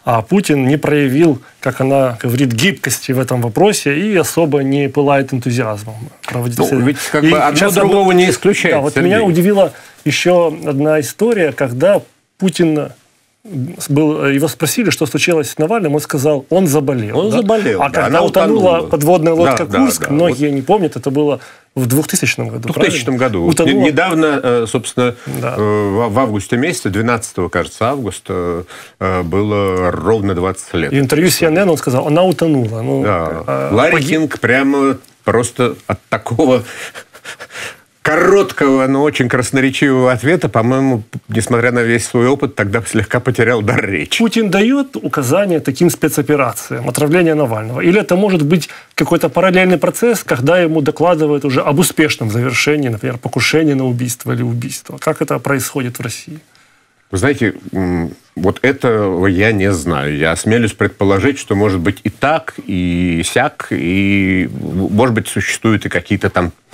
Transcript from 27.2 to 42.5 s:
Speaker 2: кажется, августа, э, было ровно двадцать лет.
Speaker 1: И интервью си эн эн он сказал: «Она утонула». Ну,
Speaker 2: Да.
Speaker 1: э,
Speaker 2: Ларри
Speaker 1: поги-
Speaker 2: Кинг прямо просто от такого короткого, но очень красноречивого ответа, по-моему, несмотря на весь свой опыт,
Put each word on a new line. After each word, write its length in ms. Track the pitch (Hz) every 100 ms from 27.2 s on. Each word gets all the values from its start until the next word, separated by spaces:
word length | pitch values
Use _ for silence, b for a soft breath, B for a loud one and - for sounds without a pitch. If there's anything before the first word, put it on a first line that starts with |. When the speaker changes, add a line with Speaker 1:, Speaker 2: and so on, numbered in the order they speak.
| - - 85
Speaker 2:
кажется, 400 | 90 78 - 113
августа, 760 | 143 104 - - 90 87 85 90 B B B
э, 240 | 95 92
было 680 | 85 95 104 104 98 90 90
ровно 420 | 87 87 110 98
двадцать 380 | 87 95 92 -
лет. 180 | 175 143
Speaker 1:
И 40 | 135
интервью 300 | 131 151 180
си 160 | -
эн 140 | 165 165
эн 100 | 196
он 80 | 151
сказал: 300 | - 127 151
«Она 160 | 156
утонула». 580 | 185 147 165 139 110 113
Ну, 220 | 127 139
Speaker 2:
Да. 380 | 110 90 80 80 -
Speaker 1:
э, 220 | 135 139
Speaker 2:
Ларри 180 | 107 156
Speaker 1:
поги- 140 | 165 139
Speaker 2:
Кинг 320 | 156 147 -
прямо 560 | 110 127 139 143 139 131 - _
просто 540 | - 113 120 - 120 - -
от 120 | - -
такого 540 | 110 - 117 143 123 - B B B - - B B B B B B B _
короткого, 840 | - 160 180 196 - - 143 135 131
но 160 | 135
очень 280 | 147 - 123
красноречивого 840 | 127 120 135 135 131 143 131 127
ответа, 380 | 120 139 175 156
по-моему, 540 | 117 117 131 135 117 107 - -
несмотря 440 | 110 107 120 123
на 60 | 120
весь 220 | 117 117 -
свой 200 | 123 123
опыт, 260 | 139 139